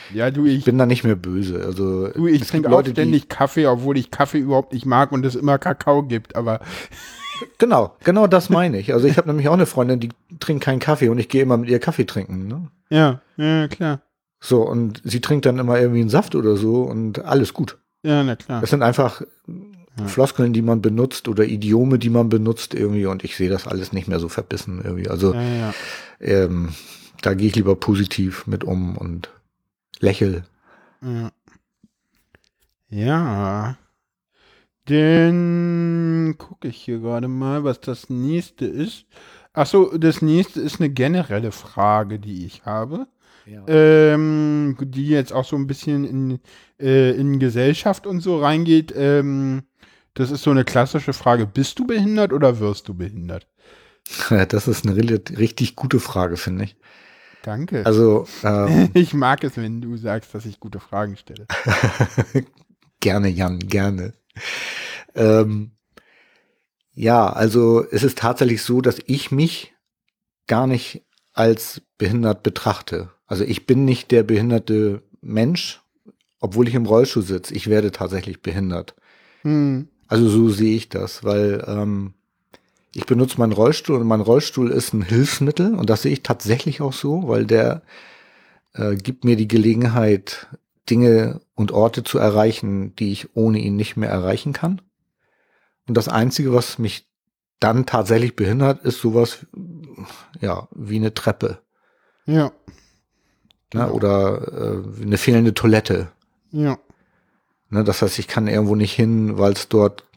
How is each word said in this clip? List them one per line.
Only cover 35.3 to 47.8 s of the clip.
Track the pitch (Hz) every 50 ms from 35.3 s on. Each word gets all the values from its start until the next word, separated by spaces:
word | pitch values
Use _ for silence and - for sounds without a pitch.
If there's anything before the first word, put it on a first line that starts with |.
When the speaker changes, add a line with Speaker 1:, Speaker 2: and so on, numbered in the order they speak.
| 175 175 175 170 170 175 175 170 170 170 170 170 170 170 165 165 165 165 160 160 151 -
Speaker 1:
gucke | - - - _ - 127
ich | 113 -
hier | - 123 117 113
gerade | 113 117 120 117 127 131
mal, | 131 131 131 135 143 151 143
was | 139 123 -
das | - 131 123 - - -
nächste | 131 123 127 147 165 170 170 - _ - 131
ist. | 95 - 131 170 226 - - _ _ _ - - - - - _ _
Ach | - 151 139
so, | - - 196 180 - 160
das | 165 160 160 151 -
nächste | 160 156 156 175 196 - - 151
ist | 113 143 - -
eine | 165 143
generelle | 135 123 127 147 175 180 147 - 101 107 117 107
Frage, | - - - - - 95 101 104 107 107 107 98 107 104
die | 104 104 98 90 87
ich | 95 - - -
habe. | 110 107 110 113 131 160 240 269 - _ _ _ _ _ _ _ 104
Speaker 2:
Ja. | 104 104 95
Speaker 1:
ähm, | 156 160 156 156 156 156 156 156 151 151 151 156 156 156 151 151 151 151 147 147 143 131 -
die | 139 135 127 135 143 147
jetzt | 151 143 131 -
auch | - 131 131
so | - 156
ein | 139 139
bisschen | 135 135 - - 156 143 143 143
in, | 101 131 135 135 131 127 123 _ _ - - _ _ _ -
äh, | 139 131 131 135 131 127
in | - 135 139 143 139 135
Gesellschaft | 131 123 113 120 127 143 160 -